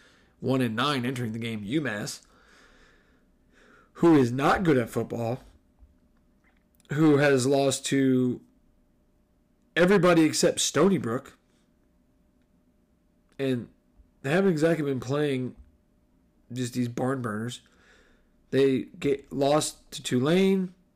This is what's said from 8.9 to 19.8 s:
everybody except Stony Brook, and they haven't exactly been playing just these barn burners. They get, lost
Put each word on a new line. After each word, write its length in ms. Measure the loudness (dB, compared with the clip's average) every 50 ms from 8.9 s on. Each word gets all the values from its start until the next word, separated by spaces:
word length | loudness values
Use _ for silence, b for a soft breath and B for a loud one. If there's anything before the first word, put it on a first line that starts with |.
| _ _ _ _ _ _ _ _ _ _ _ _ _ _ _ _ _
everybody 480 | 2 4 4 4 4 4 6 6 6 4
except 360 | 4 2 2 0 0 0 0
Stony 380 | -4 -2 0 2 2 2 2 0
Brook, 400 | -2 -4 -6 -6 -8 -12 -20 _ _ _ _ _ _ _ _ _ _ _ _ _ _ _ _ _ _ _ _ _ _ _ _ _ _ _ _ _ _ _ _ _ _ _ _ _ _ _ _ -6
and 300 | -4 -2 -2 -4 -4 -10 -16 _ _ _ _ _ _ _ _ _
they 80 | -6 -2
haven't 220 | 0 2 2 2
exactly 340 | 2 2 2 2 2 0 0
been 140 | -2 -4 -4
playing 560 | -4 -4 -2 -2 -2 -2 -2 -4 -4 -8 -10 -14 -20 -20 _ _ _ _ _ _ _ _ _ _ _ _ _ _ _ _
just 220 | -8 -8 -8 -6 -4
these 160 | -4 -6 -4
barn 320 | -4 -4 -4 -4 -4 -4
burners. 400 | -6 -6 -6 -6 -8 -10 -10 -14 -18 b b b b b b b b b b b b b b _ _ _
They 320 | 0 2 2 2 2 0 -4 -6 -12 -6
get, 320 | -4 -2 -2 -4 -6 _
lost 580 | -6 -2 0 2 2 0 0 -2 -8 -12